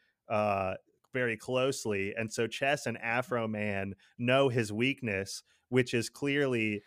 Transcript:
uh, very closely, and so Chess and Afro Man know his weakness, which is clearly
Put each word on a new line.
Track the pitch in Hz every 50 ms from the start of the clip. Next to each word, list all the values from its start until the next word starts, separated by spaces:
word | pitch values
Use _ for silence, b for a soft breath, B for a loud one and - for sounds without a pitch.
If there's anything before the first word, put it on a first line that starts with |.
| _ _ _ _ _ -
uh, | 113 104 107 104 98 98 95 92 92 - _ _ _ _ _ _
very | - 131 123 117 110
closely, | 107 - - 127 127 131 139 135 - - 110 104 98 98 101 -
and | 113 110 110
so | - 123 117
Chess | 110 - - 139 139 147 139 -
and | 123 113 -
Afro | 110 117 117 123 123 - 123 120 113 110
Man | 107 104 104 107 98 98 98 98 95 b b b b
know | b 120 123 127 135 139 131
his | 117 123 110 101
weakness, | 104 110 123 135 135 - 123 110 98 95 98 - - - - _ _ _ _ -
which | 123 127 123 123 123
is | 117 117 -
clearly | - - 143 143 143 147 143 131 123 113 110 107 104 104 b